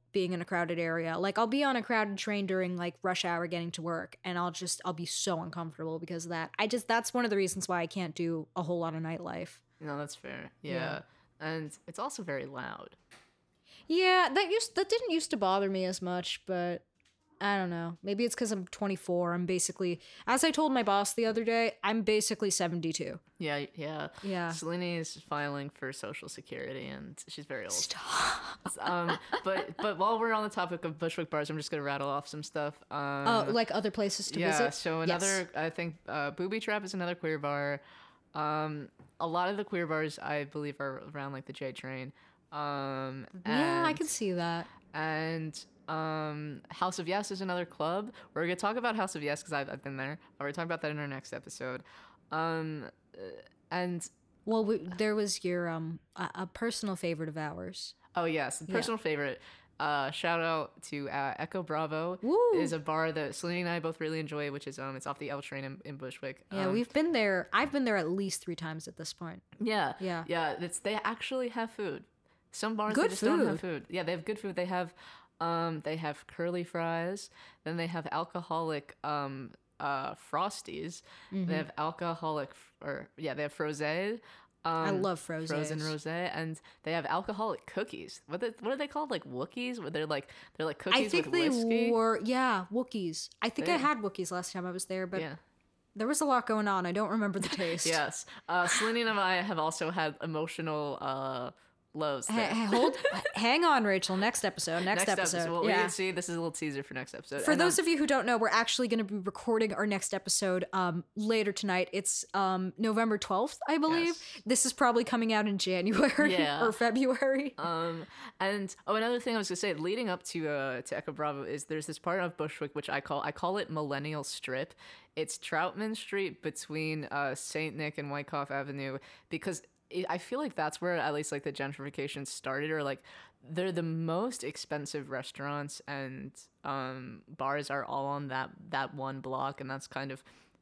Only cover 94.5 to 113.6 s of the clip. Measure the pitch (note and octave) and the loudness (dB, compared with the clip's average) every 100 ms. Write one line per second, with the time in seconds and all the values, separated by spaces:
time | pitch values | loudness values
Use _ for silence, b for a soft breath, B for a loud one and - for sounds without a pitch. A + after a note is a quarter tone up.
94.5 | F#3 F3+ F3+ - F#3 F#3 F3+ D#3 D3+ _ | -4 -4 -4 -4 -4 -2 -2 -4 -8 _
95.5 | _ _ _ _ G3+ A3+ D4 D4+ B3+ - | _ _ _ _ -2 0 2 4 4 4
96.5 | A3 G#3 F#3+ F3+ F#3 G#3 A3 G3+ G3 F#3+ | 2 2 2 2 0 2 2 2 0 -2
97.5 | C#4+ E3+ E3+ E3 D#3+ D3 - - B - | -2 -2 0 2 2 0 -4 -10 B -2
98.5 | F3+ F3 - G#3+ A#3 A3+ G#3 F#3 F3+ G3+ | 2 4 4 4 2 2 4 4 4 2
99.5 | E3 D#3+ - E3 F3 D#3 D3+ E3 D#3 E3 | 2 2 2 0 2 0 0 -2 -2 -2
100.5 | - D#3+ D3+ D3 C3 C3+ C3+ C3+ B2+ B2 | -2 -2 0 -2 -2 -2 -2 -2 -2 -4
101.5 | - b _ _ D3+ D3+ C#3 A#2 A3+ A3 | -8 b _ _ -2 0 0 0 2 2
102.5 | A3+ G#3+ A#3 C4+ - C#5 G3 - G3+ A#3 | 2 2 4 4 4 0 0 -2 2 4
103.5 | D4 E4+ C4+ G#3+ F#3+ - F#3+ G#3+ A#3+ G3+ | 6 6 6 6 4 2 2 2 2 0
104.5 | - - E3 F#3 G#3 G3 F#3+ F3 E3+ E3 | 0 0 0 2 2 4 4 2 2 2
105.5 | E3+ G#3+ F3+ F3+ - F#3 F3+ F3 E3+ E3 | 2 4 4 4 2 0 0 -2 -2 -2
106.5 | - D#3 C#3 C#3 C3 C3+ - - C#3 - | -2 -2 -2 -4 -6 -6 -10 -6 0 4
107.5 | D4 F4 - E4 D#4 D4 C4 A#3 A#3 A3+ | 6 6 6 4 4 4 4 4 4 6
108.5 | A3 A#3 - A#3+ A3+ G3 G#3 F#3 - - | 6 4 2 2 2 0 -2 -4 -2 2
109.5 | A3+ A3 - G#3+ G3 - F#3+ - - F#3+ | 4 4 2 2 2 0 -2 2 2 4
110.5 | F#3 F#3+ F#3+ F3+ E3+ - - G#3+ A3+ G3+ | 2 2 2 2 0 -4 -2 2 4 2
111.5 | G3 G3+ F3+ F#3 F#3+ F#3+ - - G3 F#3+ | 0 2 2 2 0 0 -2 0 2 4
112.5 | F#3 F#3 - A3 G#3+ A3+ G#3 - F#3+ C4+ | 2 0 0 2 4 4 2 2 2 2
113.5 | - | 0